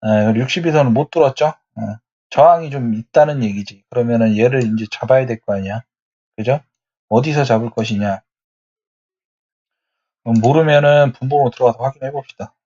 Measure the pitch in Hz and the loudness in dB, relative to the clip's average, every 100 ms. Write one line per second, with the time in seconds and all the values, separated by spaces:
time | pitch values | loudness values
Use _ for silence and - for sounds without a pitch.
0 | 110 107 107 110 127 - 170 151 139 110 | 0 0 2 0 -2 -2 0 0 2 0
1 | 147 - 143 131 151 - _ - 110 107 | 0 0 0 2 -4 -4 _ -12 -12 -12
2 | _ _ _ - 151 170 160 143 120 110 | _ _ _ 4 4 4 0 -6 -4 -4
3 | 117 - 151 147 113 101 101 - _ - | -2 2 2 0 -4 -6 -10 -16 _ -4
4 | 120 117 113 107 120 131 117 110 107 - | -2 0 2 2 2 2 -2 -4 -6 -10
5 | 110 131 131 110 - 101 95 107 - _ | 0 0 2 -6 -6 -6 -6 -10 -12 _
6 | _ _ _ - 110 143 _ _ _ _ | _ _ _ -10 -4 -4 _ _ _ _
7 | _ 110 143 151 131 113 117 113 110 104 | _ 0 0 -2 0 0 -2 -6 -6 -4
8 | 101 95 _ _ _ _ _ _ _ _ | -4 -6 _ _ _ _ _ _ _ _
9 | _ _ _ _ _ _ _ _ _ _ | _ _ _ _ _ _ _ _ _ _
10 | _ _ - 113 113 151 160 147 143 147 | _ _ -2 2 4 2 4 4 4 4
11 | 139 127 131 - 131 - 123 117 127 139 | 2 0 -4 0 0 0 0 0 -6 -8
12 | 131 143 135 - 190 _ | -10 -10 -14 -16 -18 _